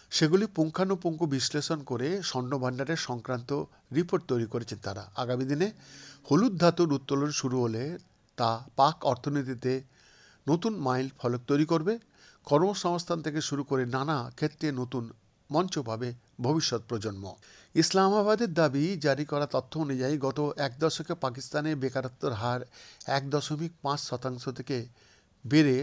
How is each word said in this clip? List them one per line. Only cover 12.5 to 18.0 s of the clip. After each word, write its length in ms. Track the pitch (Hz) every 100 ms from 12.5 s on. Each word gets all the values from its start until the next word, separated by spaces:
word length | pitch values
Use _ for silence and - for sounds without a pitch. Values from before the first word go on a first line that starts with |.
| 147 185 196 180 175 175 170
থেকে 180 | 156 151
শুরু 220 | - 139
করে 180 | 135 135 123
নানা 300 | 131 143 147 123
ক্ষেত্রে 380 | - 151 - 156
নতুন 320 | 131 127 127 113 - _ _ -
মঞ্চ 240 | 147 185 156
পাবে 300 | 117 113 123 120 _ -
ভবিষ্যৎ 420 | 127 156 - 117
প্রজন্ম। 420 | - 113 104 98 98 - - - -
ইসলামাবাদের 800 | 151 165 190